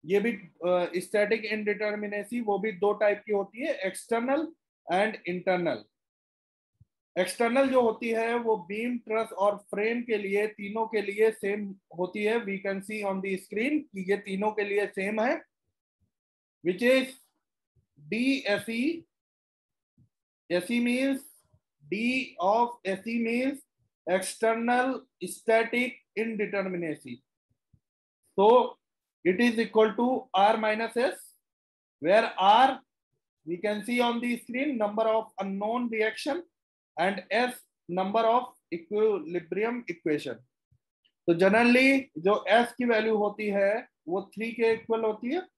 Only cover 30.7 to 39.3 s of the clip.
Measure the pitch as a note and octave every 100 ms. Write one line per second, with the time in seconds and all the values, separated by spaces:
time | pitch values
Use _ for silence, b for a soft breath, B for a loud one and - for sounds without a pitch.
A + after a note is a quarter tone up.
30.7 | G#3+ A3+ A#3 C4+ - - _ _ _ _
31.7 | _ _ _ D#3 G#3 A3+ - F#3+ A3 C4
32.7 | C4 _ _ _ _ _ _ D#3 F3 G#3
33.7 | G#3+ G3+ A#3+ A#3+ A#3 A#3+ A#3 - A#3 D4+
34.7 | B3 G#3 G#3 A3+ A3 A3 - G3 G3 G#3+
35.7 | A#3+ A#3+ A3 G#3+ A3 D4+ D#4+ F4 _ _
36.7 | _ _ - F3+ F#3+ - G#3 B3 - _
37.7 | _ - F3 F#3+ A3 A3+ A#3+ B3 _ _
38.7 | E3+ - G#3 G#3+ G3 D3+